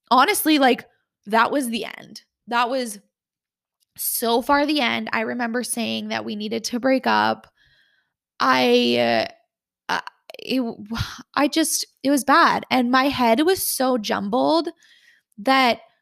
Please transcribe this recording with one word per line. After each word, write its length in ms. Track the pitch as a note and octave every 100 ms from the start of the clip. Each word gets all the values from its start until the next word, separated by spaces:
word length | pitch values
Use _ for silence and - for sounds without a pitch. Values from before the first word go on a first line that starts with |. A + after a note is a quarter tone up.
| _
honestly, 480 | A#3+ C#4+ G#4 D#4 D4+
like, 300 | C4+ A3+ - _ _ _ -
that 260 | A3 A#3
was 180 | C4+ B3
the 160 | A3+ -
end. 360 | - - G#3+ - _ -
That 220 | A#3 A#3+
was 300 | C4 A#3+ G#3 _ _ _ _ _ _ _ _ _ -
so 440 | - - A#3 A#3
far 240 | B3 C#4+ D4
the 160 | D4+
end. 280 | A#3 A3+ A3
I 80 | A3+
remember 420 | A3+ A#3+ A#3 A#3+
saying 440 | A#3 A#3+ A3 A3 G#3+
that 180 | A3 A3
we 100 | G#3+
needed 280 | G#3+ A3+ A3
to 140 | A#3+
break 260 | C4 C4 -
up. 420 | G#3+ - A3 - _ _ _ _ _ _ _ _ _
I, 880 | C4 B3+ B3+ B3 A#3+ - A#2 A#2 - - _ _ _ _ -
uh, 40 |
uh, 80 | F3+ - - - -
it, 220 | - C4 A#3 - G#3 A3+
<sighs> 320 | - - - -
I 120 | D4
just, 380 | D#4+ D#4 - - _
it 80 | C4+
was 140 | C#4+
bad. 420 | - D4+ C#4 - -
And 180 | B3+ A#3+
my 160 | C4 C4+
head 360 | B3 A#3 A3+
was 240 | D#4 F#4+ -
so 320 | - C4 B3+
jumbled 720 | G#3 G#3 G3+ B3 C#4 D#4+ E4 - _ _ _ _ _ -
that 440 | G3+ C4+ B3+ - - _